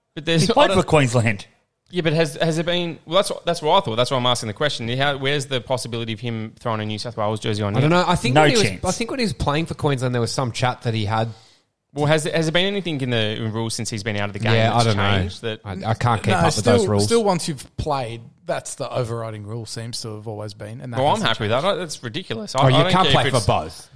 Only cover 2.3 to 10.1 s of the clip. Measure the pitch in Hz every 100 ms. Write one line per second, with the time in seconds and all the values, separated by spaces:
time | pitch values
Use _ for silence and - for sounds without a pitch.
2.3 | 160 165 160 170 175 175 151 - 175 208
3.3 | - - 170 151 190 151 110 123 135 123
4.3 | 123 113 101 147 - 117 127 139 139 135
5.3 | 147 135 131 110 131 120 117 117 107 120
6.3 | 113 110 - 123 110 107 107 123 113 104
7.3 | 110 117 104 104 110 147 175 170 175 -
8.3 | 127 156 226 143 92 180 - 226 285 220
9.3 | - - 143 165 160 147 135 127